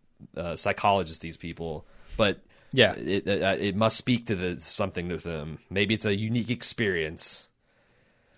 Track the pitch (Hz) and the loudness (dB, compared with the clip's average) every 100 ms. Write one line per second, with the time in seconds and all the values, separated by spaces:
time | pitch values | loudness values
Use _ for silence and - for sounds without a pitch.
0 | _ _ - - 85 80 101 98 104 98 | _ _ -16 -8 -6 -2 -2 2 4 4
1 | 82 80 82 80 85 82 82 76 - - | 2 -6 -10 -10 -10 -8 -8 -8 -12 -20
2 | - - 107 92 _ - _ - 107 80 | -14 0 2 0 _ -20 _ 4 4 4
3 | 64 - - 98 90 92 101 98 110 - | -2 -2 0 2 2 2 0 2 4 4
4 | - 120 - 98 90 80 - - 98 92 | 2 0 0 -2 -2 -4 -4 -2 -2 -4
5 | 87 82 85 80 76 76 - 92 101 110 | -4 -6 -6 -6 -6 -10 -6 0 2 2
6 | 110 101 110 120 107 120 - - 107 90 | 2 0 0 -2 -2 -2 -2 0 0 0
7 | 78 85 - - - _ _ _ _ _ | -2 -4 -8 -10 -14 _ _ _ _ _
8 | _ _ _ | _ _ _